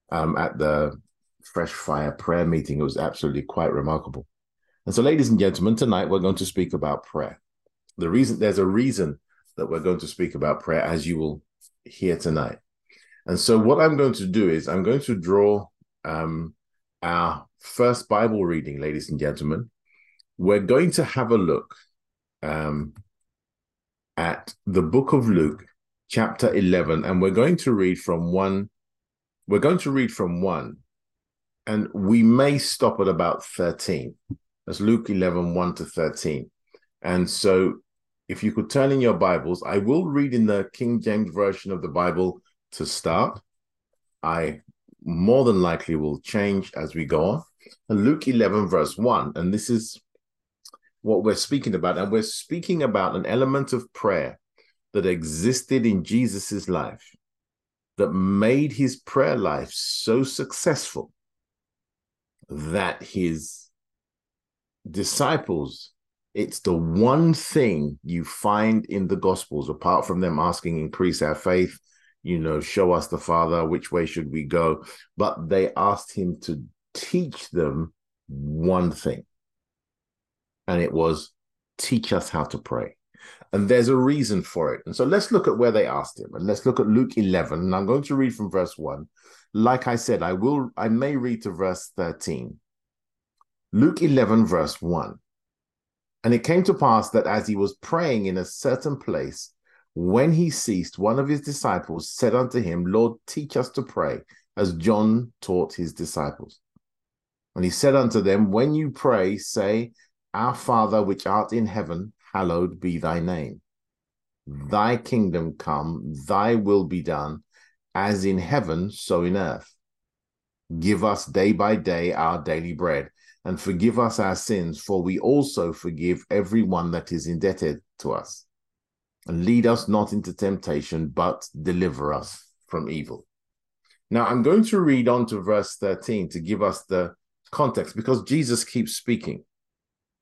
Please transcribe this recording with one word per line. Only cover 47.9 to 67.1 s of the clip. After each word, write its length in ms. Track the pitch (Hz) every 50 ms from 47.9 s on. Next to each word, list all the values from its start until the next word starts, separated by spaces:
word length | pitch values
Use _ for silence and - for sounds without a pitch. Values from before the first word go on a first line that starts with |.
| 113 104 101
Luke 240 | 123 151 151 - 135
eleven, 400 | 127 120 110 98 95 104 104 90
verse 300 | 85 87 76 73 - -
one, 360 | 107 123 117 95 73 71 73
and 180 | 80 85 90 98
this 160 | 107 - -
is 320 | 120 113 110 - - - _ _ _ _ _ _ _ _ _ _ _ _ _ - - - _ _ _ _ -
what 200 | 107 110 92 95
we're 120 | 110 101
speaking 400 | - - - 143 139 - 120 98
about. 240 | 90 80 90 90 78
And 120 | 95 101
we're 120 | 101 113 107
speaking 580 | - - - - - 156 170 170 - 180 165
about 340 | 147 123 104 104 92 113 -
an 120 | 95 - -
element 440 | 95 123 131 131 135 139 139 135
of 220 | - 120 - - -
prayer 460 | - - 110 95 82 69 62 - - _ _ _ _ _ _ _ _ _ _ -
that 120 | 104 90
existed 800 | 92 90 87 80 78 76 80 85 117 127 127 - - 135 135 113
in 180 | 117 104 95 80
Jesus's 640 | - 101 117 127 113 95 98 95 - 104 101 - -
life 400 | 92 80 69 53 - - _ _ _ _ _ _ _ _ _ _ _ _ _ _ _ _ _ _ _ -
that 160 | 101 95 -
made 600 | 95 92 95 98 98 104 110 127 139 151 151 -
his 220 | - 131 127 127
prayer 420 | - _ - - 139 135 156 147 123
life 320 | 101 85 76 69 65 67
so 520 | - - - - - - - - 113 127 135
successful 880 | 131 - - 139 - - - - 180 151 135 - - - - - - _ _ _ _ _ _ _ _ _ _ _ _ _ _ _ _ _ _ _ _ _ _ _ _ _ _ _ -
that 540 | - 73 76 78 82 101 95 87 - - 87
his 580 | - - 104 92 85 82 78 76 - - - - _ _ _ _ _ _ _ _ _ _ _ _ _ _ _ _ _ _ _ _ _ _ _ - -
disciples, 1040 | 80 98 101 - - - 143 127 160 147 - - 95 80 71 67 - - - - _ _ _ _ _ _ _ _ -
it's 240 | 104 104 - - -
the 120 | - 101
one 600 | 90 82 82 82 82 92 107 120